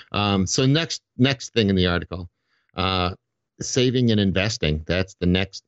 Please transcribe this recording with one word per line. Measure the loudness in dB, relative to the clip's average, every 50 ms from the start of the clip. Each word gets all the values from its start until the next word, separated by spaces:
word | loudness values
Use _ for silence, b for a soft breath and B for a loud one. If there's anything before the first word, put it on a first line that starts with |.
| B B -4
Um, | -2 0 0 2 0 0
so | 0 0 0 2
next, | 2 2 0 -2 -4 -8 -12 -12 _ _ 0
next | 0 2 2 -2 -6 -4 0
thing | 0 2 2
in | 4
the | 4 2 2
article, | 2 0 -2 -6 -10 -12 -12 -14 -16 _ _ _ _ _ _ _ _
uh, | -4 -2 -2 0 0 -2 -2 -4 -6 _ _ _ _ _ _ _ -12
saving | -10 -4 -2 0 0 2 2 2 2 2
and | 2 2
investing. | 2 2 0 0 -2 -2 -2 -2 -2 -2 -2 -2 -2
That's | -2 -2 -2 -2 -4 -6
the | _ 0
next | 0 2 2 0 -4 -8 -14 -8